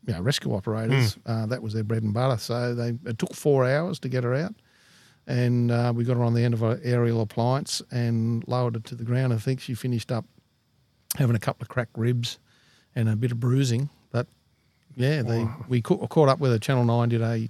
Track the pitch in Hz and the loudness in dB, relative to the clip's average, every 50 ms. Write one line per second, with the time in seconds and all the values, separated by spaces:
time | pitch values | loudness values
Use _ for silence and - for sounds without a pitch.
0 | _ - 107 82 90 120 139 - - 135 120 101 98 - 107 110 113 113 127 135 | _ -6 -6 -2 -2 -2 -2 -2 -2 -2 -4 -4 -2 -4 -4 -2 0 2 2 4
1 | 123 110 - - _ - 117 113 110 107 120 123 117 110 104 113 110 104 113 113 | 4 2 0 -4 _ -4 -2 -2 -2 -2 -4 -4 -4 -4 -4 -4 -2 0 -2 0
2 | 110 107 101 117 127 131 127 107 - - 120 120 120 123 120 120 117 120 117 117 | 0 0 0 0 2 0 0 -2 -2 -4 -4 -2 -2 -2 -2 -2 -2 -4 -4 -6
3 | - 135 120 - - - - - - 156 143 135 127 127 135 147 165 180 180 - | -6 -8 -6 -4 -6 -6 -6 -2 2 4 4 4 4 4 2 0 0 -2 -6 -6
4 | - 131 127 127 120 120 123 135 165 196 220 _ _ _ _ _ _ _ - - | -6 -4 -4 -2 -2 0 -2 -2 -2 -4 -8 _ _ _ _ _ _ _ -20 -20
5 | - - _ _ _ - 131 123 123 120 123 120 120 120 120 120 120 123 120 117 | -20 -20 _ _ _ -4 0 2 2 2 2 2 2 2 2 2 2 0 0 0
6 | 117 120 127 120 120 117 117 117 120 120 117 110 113 113 117 - - 123 123 120 | 0 0 2 2 2 2 2 2 2 2 2 2 2 0 0 0 0 0 2 2
7 | 120 117 117 113 113 104 - - 117 120 131 139 - - - - - _ - 123 | 2 2 2 0 0 -2 -2 0 2 2 2 0 -2 -4 -8 -8 -8 _ -4 -2
8 | 120 117 117 113 113 113 117 113 - - 123 123 123 120 117 117 110 - 127 120 | 0 0 0 0 0 0 -2 -2 -4 -2 -2 -2 0 -2 -2 -6 -8 -10 -12 -10
9 | 120 117 123 131 131 127 120 110 107 131 131 127 - - 127 110 - 131 123 113 | -6 -2 0 0 2 2 0 0 0 -2 -4 -4 -4 -8 -8 -4 -2 -2 -2 -2
10 | - - 127 113 - - _ _ _ _ _ _ _ _ _ _ _ _ _ _ | -2 -4 -6 -6 -6 -8 _ _ _ _ _ _ _ _ _ _ _ _ _ _
11 | _ _ - - 147 120 117 110 - - - _ 123 - - - 120 - _ - | _ _ -2 0 2 2 2 2 0 -4 -6 _ -12 -6 -4 -4 -4 -4 _ -2
12 | 113 120 123 120 117 120 - - _ _ _ _ _ _ _ _ _ _ _ 127 | 0 0 0 0 -2 -4 -8 -12 _ _ _ _ _ _ _ _ _ _ _ -2
13 | 113 110 110 107 117 123 120 117 120 123 123 135 139 127 117 117 135 143 _ _ | 0 0 0 0 0 -2 -2 0 0 2 2 2 2 2 2 0 -2 -4 _ _
14 | _ _ - 120 127 - _ _ _ _ _ _ _ _ _ _ _ _ - - | _ _ -4 -4 -4 -4 _ _ _ _ _ _ _ _ _ _ _ _ -4 0
15 | 123 135 156 151 120 107 117 117 117 110 117 - - - 127 123 110 - 180 - | 0 2 2 0 0 0 0 0 0 -2 -4 -8 -6 -2 0 0 2 2 0 0
16 | - - - 165 156 135 135 - 147 131 120 110 - - 139 127 120 117 117 120 | 0 0 4 4 6 6 6 4 4 2 2 2 2 2 2 4 4 4 4 2
17 | 120 120 117 113 113 113 117 113 113 110 | 2 2 2 2 0 0 0 -2 -4 -6